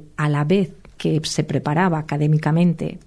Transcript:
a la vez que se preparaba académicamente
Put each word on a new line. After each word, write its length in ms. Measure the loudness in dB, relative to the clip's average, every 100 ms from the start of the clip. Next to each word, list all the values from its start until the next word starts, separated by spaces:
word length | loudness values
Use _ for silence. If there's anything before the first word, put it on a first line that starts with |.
| -8 -4
a 120 | 0
la 160 | 0 2
vez 260 | 2 0 -6 -20 -6
que 220 | -2 -2
se 200 | -2 -4
preparaba 540 | -2 -2 0 0 0 0
académicamente 1000 | -4 0 2 2 2 2 2 0 -6 -10